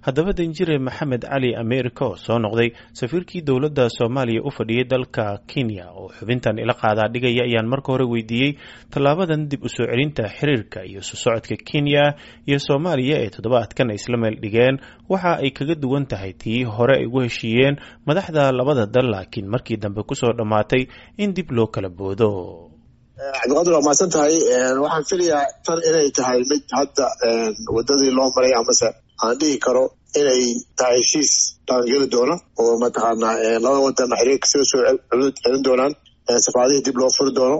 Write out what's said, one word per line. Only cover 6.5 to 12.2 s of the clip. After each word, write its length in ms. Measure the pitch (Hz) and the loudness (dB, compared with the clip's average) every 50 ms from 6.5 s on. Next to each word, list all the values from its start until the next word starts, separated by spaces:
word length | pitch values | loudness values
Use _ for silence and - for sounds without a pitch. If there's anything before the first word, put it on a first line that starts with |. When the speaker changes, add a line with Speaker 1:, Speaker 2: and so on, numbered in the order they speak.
| 107 110 | -2 -2
Speaker 1:
ila 140 | 113 113 120 | -2 -2 -2
qaadaa 360 | - - 113 107 107 107 107 | 0 0 0 2 2 0 -2
dhigaya, 320 | 117 123 123 127 117 123 123 | -2 -2 -2 0 0 2 0
ayaan 240 | 127 120 113 110 | 2 0 0 0
marka 220 | 113 131 135 135 - | 0 -4 -4 -2 -2
hore 140 | 131 127 131 | -2 0 0
weydiiyey 460 | 120 117 117 110 110 117 117 135 143 147 - - - - - - - | 0 -2 -4 -4 -2 -2 0 0 0 -2 -6 -14 -20 -20 -20 -20 -8
tallaabadan 520 | - 143 139 139 147 170 190 165 156 151 151 | -4 0 2 2 2 2 0 0 0 -2 -2
dib 160 | 147 139 135 - | -4 -6 -6 -6
u 60 | 120 | -8
soo 140 | - - 120 | -4 -2 -2
celinta 380 | 117 120 120 143 156 147 - 113 98 | 0 0 0 0 0 -2 -4 -6 -6
xiriirka 500 | - - - 143 147 113 101 - - 104 95 | -4 -4 0 0 0 0 -2 -6 -12 -14 -14
iyo 160 | 95 98 98 | -12 -14 -14
soo 160 | 90 - - | -14 -14 -12
socodka 380 | - - 123 117 110 - - 113 | -4 -2 0 0 0 -4 -6 -10
Kenya 460 | - - - - 151 143 143 147 147 147 147 147 - | -10 -8 -4 -2 -2 0 2 2 4 4 2 0 -2